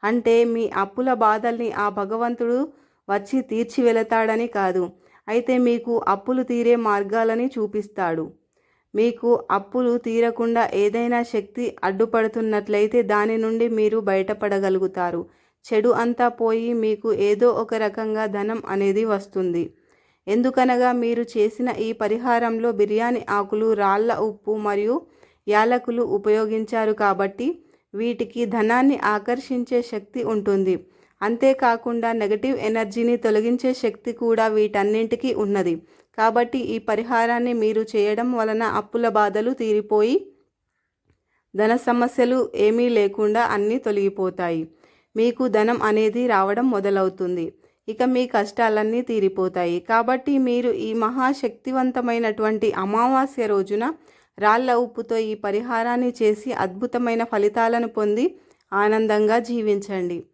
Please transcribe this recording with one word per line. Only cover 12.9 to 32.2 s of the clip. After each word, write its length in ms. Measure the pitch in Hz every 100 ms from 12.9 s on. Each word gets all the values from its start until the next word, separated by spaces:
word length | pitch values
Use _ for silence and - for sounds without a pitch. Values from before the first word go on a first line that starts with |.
| 240
దాని 360 | 202 208 214 226
నుండి 300 | 220 226 233
మీరు 320 | 220 214 220
బయటపడగలుగుతారు. 1300 | 202 190 190 208 208 196 196 190 185 190 180 175 180 _ _ _
చెడు 240 | - 220 220
అంతా 400 | 240 233 240 240
పోయి 440 | 240 226 226 233
మీకు 420 | 233 220 214 226
ఏదో 360 | 214 202 208 240
ఒక 240 | 226 226
రకంగా 520 | 226 214 208 220 214 220
ధనం 360 | 202 202 226 -
అనేది 380 | 196 196 196
వస్తుంది. 680 | 226 202 196 190 185 170 170 - _ _ _ _ -
ఎందుకనగా 680 | 214 247 262 254 247 247
మీరు 300 | 247 233 233
చేసిన 460 | 233 226 214 220 247
ఈ 240 | - 220
పరిహారంలో 800 | 226 214 220 247 233 233 226 233
బిర్యానీ 540 | 208 202 208 233 247 -
ఆకులు, 420 | 202 196 214 220
రాళ్ళ 420 | 214 196 196 226
ఉప్పు 420 | 196 214 208 - 214
మరియు 500 | 208 202 208 269 - _ - _ -
యాలకులు 540 | 208 226 247 247 233
ఉపయోగించారు 880 | 240 202 202 214 220 220 220 226 220
కాబట్టి 720 | 214 208 190 196 190 247 339 _ _ _
వీటికి 500 | 202 233 233 220 226
ధనాన్ని 540 | 233 233 214 240 269 285
ఆకర్షించే 840 | - 208 202 247 - 254 240 247
శక్తి 400 | 240 214 202 254
ఉంటుంది. 560 | 226 220 202 196 190 180 180 _ _ _
అంతేకాకుండా 920 | 202 233 269 269 254 233 233 233 226
నెగటివ్ 460 | 226